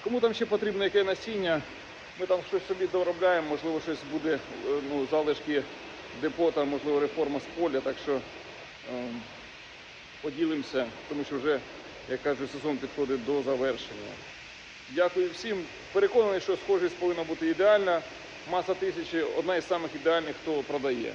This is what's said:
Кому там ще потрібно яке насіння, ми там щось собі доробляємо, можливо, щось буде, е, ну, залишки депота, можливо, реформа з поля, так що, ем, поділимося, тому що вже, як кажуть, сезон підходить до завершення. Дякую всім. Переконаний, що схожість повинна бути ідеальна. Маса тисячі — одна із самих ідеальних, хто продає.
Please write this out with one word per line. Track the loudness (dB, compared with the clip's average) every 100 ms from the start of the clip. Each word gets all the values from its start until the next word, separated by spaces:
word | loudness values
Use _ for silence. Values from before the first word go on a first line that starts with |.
Кому | 0 2
там | 2
ще | 2 2
потрібно | 2 2 2
яке | 4 4
насіння, | 4 0 -2 -2 2 2 0 -12 -14 -16 -16 -6
ми | 0
там | 2 2
щось | -2 0
собі | -2 2
доробляємо, | 2 2 4 4 4 2
можливо, | -2 0 -2
щось | -2 -6 -4
буде, | -2 0
е, | -2 -2 -8 -2 -2 0
ну, | -2 2
залишки | 2 2 0 2 0 0 -10 -14 -14 -14 -4
депота, | -4 2 2 4
можливо, | 0 0 2 2
реформа | 2 0 0 0
з | -4 0
поля, | 0 2
так | -2 -4
що, | -2 -2 -2 -14 -16 -16 -16 -16 -8
ем, | -6 -6 -8 -10 -16 -16 -18 -18 -18 -18 -20 -18 -8
поділимося, | -6 0 0 0 0 0 -2 -4 -8
тому | -6
що | -2 -2
вже, | 2 2 0 -14 -14 -14 -6
як | -2
кажуть, | 0 -2 -2
сезон | -4 -2 -2
підходить | -4 -2 0 0 2
до | 0
завершення. | 2 2 2 0 -6 -10 -12 -12 -14 -16 -16 -18 -18 -18 -8
Дякую | 2 2 4 0
всім. | 0 -4 -4 -4 -10 -2
Переконаний, | 4 6 6 6 4
що | 2 0
схожість | 4 4 4 2
повинна | 0 2
бути | 0 0 0
ідеальна. | 4 8 8 6 2 0 -12 -14 -14 -2
Маса | -2 0
тисячі — | 0 0 -2 -2 0 0 0
одна | 2 0
із | 2
самих | 0 0 0
ідеальних, | 4 4 2 -6
хто | -2
продає. | -2 0 0 0 0 -2